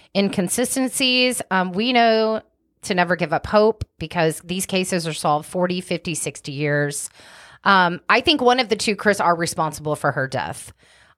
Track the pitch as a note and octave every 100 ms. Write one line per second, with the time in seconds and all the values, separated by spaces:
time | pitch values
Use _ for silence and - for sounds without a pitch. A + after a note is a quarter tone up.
0 | _ G3 G3 - F3+ - A#3+ - C4 -
1 | C4 B3+ B3+ A#3+ - F#3+ F#3 F3+ A#3 B3
2 | A#3 A3 A3 A3 - _ _ _ - F#3
3 | F3 F3 E3 D#3 - G#3+ G#3+ A3 - -
4 | D#3+ F3+ D#3+ D3+ F3 F#3 F#3 F#3+ F#3 F#3
5 | E3 D3+ E3 D3 D3+ F#3 F3+ F#3 - E3+
6 | - D3+ - - - C#3 D3 D3 D3 C#3+
7 | - - - - - - F#3+ G3 F3 F3
8 | - A3+ D4+ D4+ B3 B3+ A3 G#3+ - G3
9 | G#3+ G3 E3+ E3+ E3 - D#3 D3 D3+ D3
10 | D3 C#3 C3+ B2+ D#2 - - - _ _
11 | _